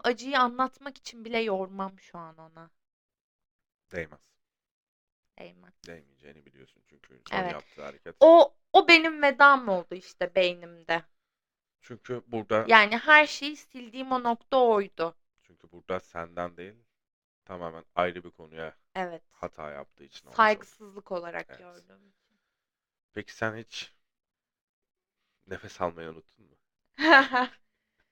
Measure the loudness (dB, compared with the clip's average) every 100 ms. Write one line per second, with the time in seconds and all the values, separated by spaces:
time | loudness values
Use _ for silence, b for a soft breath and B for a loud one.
0 | -6 -6 -4 -2 -2 -2 -6 -8 -20 -18
1 | -20 -18 -8 -6 -4 -4 -6 -10 -12 -12
2 | _ -20 -20 -20 -20 -20 -20 _ _ _
3 | _ _ _ _ _ _ _ _ _ -14
4 | -14 -16 _ _ _ _ _ _ _ _
5 | _ _ _ -20 -20 _ _ _ -20 -20
6 | _ _ -20 -20 _ _ -20 _ _ _
7 | _ -20 -12 -10 -8 -12 -18 -18 -18 -18
8 | -14 6 8 10 8 _ _ 4 6 6
9 | 4 -2 0 6 6 6 2 -6 -6 -14
10 | -16 -10 -4 0 -2 -2 -14 -14 -6 -6
11 | -6 _ _ _ _ _ _ _ -20 -18
12 | -12 -12 -10 -10 -2 -2 6 6 6 0
13 | 4 4 4 -2 -12 -14 -18 -20 -18 -14
14 | -8 -6 -4 -6 -2 2 4 2 -2 -6
15 | -8 -10 _ _ _ _ -20 -18 -10 -10
16 | -10 -14 -12 -10 -10 -10 -20 -20 _ _
17 | _ _ _ _ -18 -14 -14 -14 -10 -6
18 | -4 -6 -16 -20 -20 -16 -16 -16 _ -12
19 | -12 -12 _ _ -16 -14 -16 -16 -18 _
20 | -20 -20 -6 0 2 0 -6 _ -20 -20
21 | -14 -12 -12 -14 -16 -20 -20 -20 _ _
22 | _ _ _ _ _ _ _ _ _ _
23 | _ -16 -16 -8 -8 -8 -16 -16 -18 _
24 | _ _ _ _ _ _ _ _ _ _
25 | _ _ _ _ -16 -16 -16 -8 -8 -8
26 | -16 -18 -20 _ _ _ _ _ _ -4
27 | 4 4 4 -2 -6 -10 _ _ _ _
28 | _